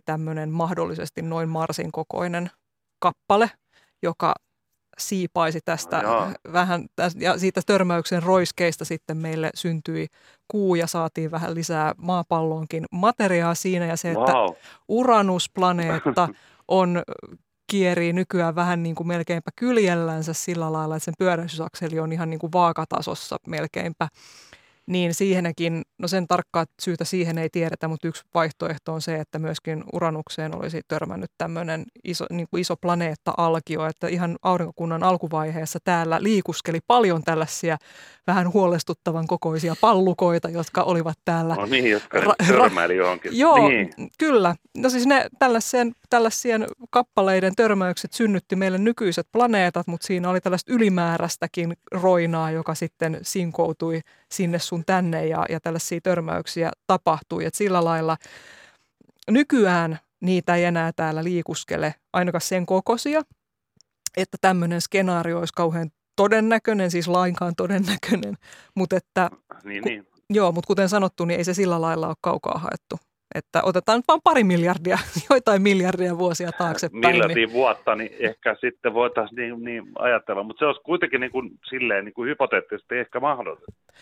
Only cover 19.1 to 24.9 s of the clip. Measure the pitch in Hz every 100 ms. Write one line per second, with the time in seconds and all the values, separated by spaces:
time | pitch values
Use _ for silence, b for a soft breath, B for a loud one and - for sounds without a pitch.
19.1 | 175 165 170 - - 247 240 196 170 165
20.1 | 160 160 156 - 170 160 156 156 156 -
21.1 | 160 185 170 170 156 165 - 165 160 160
22.1 | 165 165 160 165 175 170 165 160 - -
23.1 | - - - - 160 156 - 180 160 160
24.1 | _ B B B B B B -